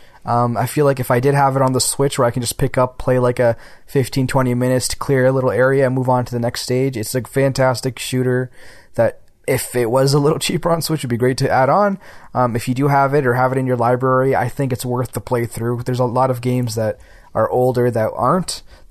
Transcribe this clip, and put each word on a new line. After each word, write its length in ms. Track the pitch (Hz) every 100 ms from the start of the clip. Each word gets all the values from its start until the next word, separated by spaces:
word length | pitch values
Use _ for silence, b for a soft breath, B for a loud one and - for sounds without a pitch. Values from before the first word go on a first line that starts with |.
| b b
Um, 320 | - 120 120 110
I 100 | 117
feel 180 | 151
like 140 | 143 131
if 100 | 123
I 100 | 123
did 140 | 139
have 200 | 139 139 135
it 60 |
on 100 | 131
the 80 | 131
Switch 380 | - - 143 -
where 80 | 120
I 60 |
can 100 | 123
just 160 | 117 -
pick 180 | 139 131
up, 220 | 127 -
play, 200 | 127 127
like, 180 | 123 123
a 180 | 117 113 B B -
fifteen, 400 | 139 123 139 127
twenty 280 | 139 127
minutes 340 | 123 127 127 -
to 80 | -
clear 300 | - 131 127
a 60 |
little 200 | 135 127
area 340 | 101 131 135 127
and 80 |
move 140 | 131 127
on 160 | 127
to 80 | 113
the 80 | 120
next 220 | 117 -
stage, 340 | - 127 135 120
it's 180 | -
a 80 | 131
fantastic 760 | 110 135 135 131 131 120 131 -
shooter 500 | - 127 127 127 127 B B B B
that 260 | - 113 - - _ -
if 300 | 127 - 123
it 120 | 113
was 240 | 131 135
a 40 | 143
little 200 | 143 143
<laughs> 20 |
cheaper 280 | - 180 170
on 120 | 165
Switch, 180 | - 156
it'd 100 | 123
be 60 | 117
great 220 | 123 131
to 100 | 131
add 200 | 120 131
on. 320 | 180 208 196 B B B
Um, 220 | 127 123 113
if 100 | 123
you 80 |
do 140 | 123 143
have 260 | 139 139
it 100 | 147
or 100 | 127
have 180 | 120 127
it 60 | 135
in 80 | 127
your 80 | 123
library, 580 | 117 123 131 131 135
I 140 | 101 117
think 240 | - 135
it's 120 | 123
worth 280 | 123 123 120
the 80 | -
playthrough. 640 | - 120 117 - 117 120
There's 160 | 120 123
a 40 |
lot 260 | 123 127 131
of 100 | 120
games 340 | 123 123 120
that 240 | 110 110 - b b b
are 140 | - 110
older 400 | 123 127 123 123
that 200 | 113 110 -
aren't. 460 | 123 185 - - b b b